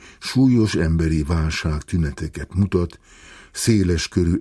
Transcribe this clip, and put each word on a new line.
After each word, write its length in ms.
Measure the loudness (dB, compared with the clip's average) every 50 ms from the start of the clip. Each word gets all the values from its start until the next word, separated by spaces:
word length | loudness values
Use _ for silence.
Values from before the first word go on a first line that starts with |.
| -8 -20 -20 -14
súlyos 560 | -12 -4 2 4 4 4 6 4 2 2 0
emberi 480 | 0 0 0 0 0 0 0 0 0 0
válság 580 | 0 -2 0 0 -2 -4 -4 -4 -4 -4 -4
tüneteket 720 | -6 -4 -4 -2 -2 -2 -4 -8 -10 -10 -10 -12 -14 -8 -2
mutat, 460 | -2 -2 0 0 -2 -2 -2 -6 -16 _ _ -20 -20 -20 -20 -20 -20 -20 -18
széles 560 | -10 -4 0 2 2 2 2 2 0 -2 -2 -2
körű 280 | 0 0 2 2 0 0